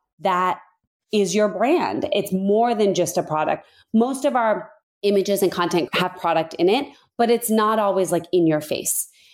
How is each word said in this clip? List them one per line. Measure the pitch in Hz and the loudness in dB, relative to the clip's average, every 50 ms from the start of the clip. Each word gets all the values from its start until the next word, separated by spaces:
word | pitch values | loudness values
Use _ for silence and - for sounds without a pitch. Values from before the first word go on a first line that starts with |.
| _ _ _ _ | _ _ _ _
that | 160 190 180 180 185 185 - - - _ _ _ _ _ _ _ _ _ | -2 0 0 2 0 0 -2 -4 -8 _ _ _ _ _ _ _ _ _
is | 214 208 196 175 175 | 0 0 0 0 2
your | 208 208 202 | 0 0 0
brand. | 185 185 220 262 339 330 208 190 104 - - - | 0 0 0 2 2 2 0 -2 -2 -4 -4 -2
It's | - 208 196 - | -2 -2 -2 -2
more | 185 190 196 196 202 220 233 240 233 | -4 -2 0 2 2 2 2 2 2
than | 214 214 196 175 | 2 2 2 2
just | 175 175 - - | 0 0 0 -2
a | 180 | -4
product. | 165 - 156 156 156 156 151 - - _ _ _ _ _ - | -4 -2 -2 -2 -2 -2 -2 -4 -6 _ _ _ _ _ 0
Most | 220 233 262 269 269 - | 2 2 2 0 -2 -2
of | 285 240 | 0 0
our | 247 226 220 202 185 - - - _ _ _ _ _ | 0 0 0 0 -2 -4 -10 -18 _ _ _ _ _
images | - 202 202 196 180 196 196 190 | -2 0 2 2 2 0 0 0
and | 202 175 | 0 0
content | - - 180 170 - 175 143 - - | 0 -2 -2 0 0 -2 -2 -2 -2
have | - 180 185 - | -2 -4 -4 -4
product | - - 170 160 165 160 - - | -4 -2 0 0 0 -2 -2 -2
in | - 170 175 | 0 2 2
it, | 220 277 277 - - - _ _ _ | 2 2 -2 -4 -10 -18 _ _ _
but | - 240 220 | -2 0 2
it's | 240 226 - - | 2 0 0 0
not | 220 220 214 214 220 220 | 0 2 2 2 2 2
always, | 208 202 190 190 185 156 | 0 2 2 0 0 0
like, | 175 165 165 - | 0 -2 -2 0
in | - 180 170 | 0 2 4
your | 160 156 151 | 4 2 0
face. | 151 - - - - - - - - - _ _ _ - | -2 -4 -6 -6 -4 -4 -4 -6 -6 -10 _ _ _ -20